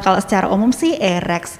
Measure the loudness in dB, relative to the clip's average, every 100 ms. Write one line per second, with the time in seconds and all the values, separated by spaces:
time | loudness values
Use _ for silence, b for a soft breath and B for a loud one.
0 | 2 2 2 0 0 2 2 2 0 0
1 | 0 0 -2 -4 -6 -10